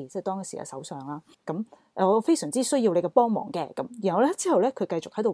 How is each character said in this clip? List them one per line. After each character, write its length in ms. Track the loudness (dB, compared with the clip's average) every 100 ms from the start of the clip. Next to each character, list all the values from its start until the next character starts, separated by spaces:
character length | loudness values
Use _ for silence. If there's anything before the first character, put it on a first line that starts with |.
| -4
即 20 | -6
係 20 |
當 200 | -6 -6
時 120 | -8 -12
嘅 60 | -12
首 160 | -12
相 160 | -12 -10 -10
啦。 140 | -10 -12 _ -8
噉， 180 | -6 -8 -12 _
呃， 140 | 0 2
「我 100 | 4
非 160 | 2 0
常 140 | 0
之 140 | -2
需 180 | 0 2
要 100 | 4
你 60 | 2
嘅 60 | 2
幫 220 | 4 4
忙 200 | 2 -2
嘅。」 200 | -6 -6 -6
噉， 100 | -8 -4
然 140 | 0 2
後 60 |
呢， 60 | 2 2
之 140 | 2
後 80 | 4
呢， 100 | 2
佢 140 | 0 -4
繼 200 | -4 -6
續 40 |
喺 80 | -2
度 80 | -2